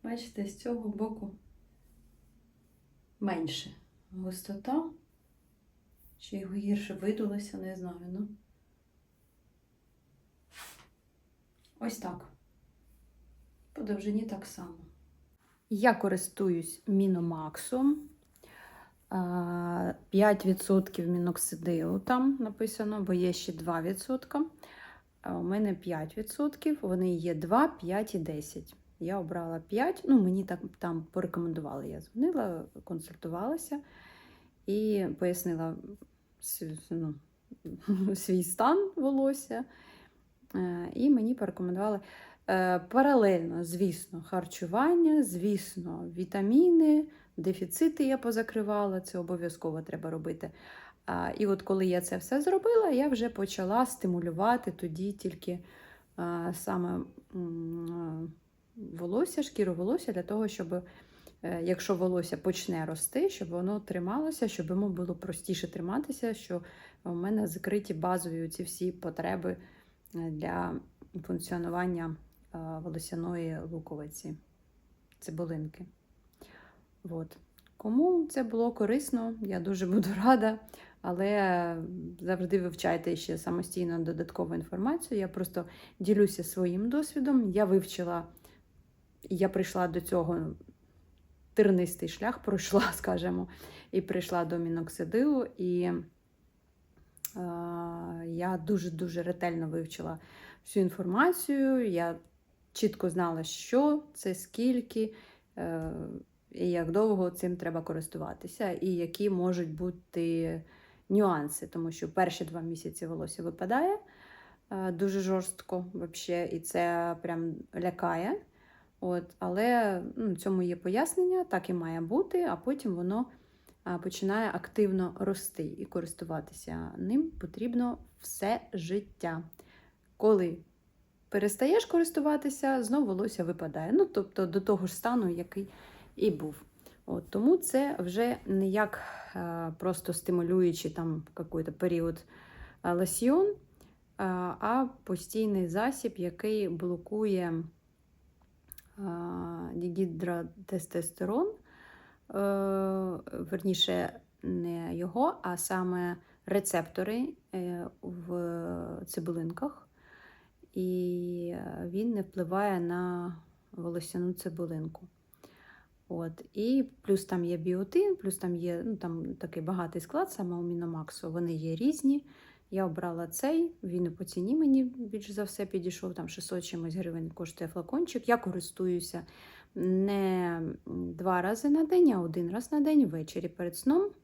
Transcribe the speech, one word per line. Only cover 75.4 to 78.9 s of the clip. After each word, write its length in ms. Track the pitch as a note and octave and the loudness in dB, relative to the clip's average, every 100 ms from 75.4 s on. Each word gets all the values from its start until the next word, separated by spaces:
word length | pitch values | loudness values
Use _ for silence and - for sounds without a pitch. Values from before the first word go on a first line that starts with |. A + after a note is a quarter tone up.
| E3+ D#3+ D#3 - F#3 _ _ _ _ _ - - - _ _ _ | -4 -4 -6 -10 -18 _ _ _ _ _ -20 -20 -20 _ _ _
Вот. 340 | F3+ E3 E3 - - - _ _ | -8 -8 -8 -12 -20 -20 _ _
Кому 500 | G#3+ A#3+ F4 F4+ D#4 | 2 6 6 6 2
це 160 | C4+ | 0
було 280 | A#3 A3+ A#3 | 0 2 2
корисно, 600 | A#3+ G#3 | 2 2